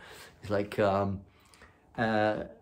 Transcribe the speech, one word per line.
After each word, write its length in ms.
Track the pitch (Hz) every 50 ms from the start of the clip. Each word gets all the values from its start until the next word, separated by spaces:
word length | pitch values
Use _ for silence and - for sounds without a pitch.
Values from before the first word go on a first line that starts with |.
| - - - - - - - -
It's 80 | - 98
like, 260 | 104 101 104 104 - -
um, 400 | 107 98 95 98 101 98 98 95 - - _ _ _ _ - - - - _ _ _ _ -
uh, 480 | - 113 110 110 107 107 107 107 - 82 - - -